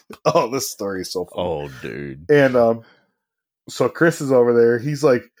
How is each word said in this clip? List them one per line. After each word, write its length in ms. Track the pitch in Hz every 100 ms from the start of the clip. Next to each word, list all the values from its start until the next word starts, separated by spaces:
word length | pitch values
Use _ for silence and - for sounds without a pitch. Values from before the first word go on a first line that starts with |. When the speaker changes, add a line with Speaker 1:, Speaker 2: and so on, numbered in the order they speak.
| _ -
Speaker 1:
Oh, 240 | 156 170 120
this 200 | 131 -
story 300 | - 101 95
is 100 | 87
so 120 | 92 87
funny. 220 | - 90
Speaker 2:
Oh, 200 | 76 73 64
dude. 440 | 69 60 71 67 85
Speaker 1:
And, 260 | 147 135 123
um, 260 | 117 113 - _ _ _ _ _ _ _ -
so 200 | - 127
Chris 320 | - 165 160
is 120 | 139
over 200 | 131 120
there. 260 | 120 117 120
He's, 240 | 143 143
like, 220 | 147 120 - _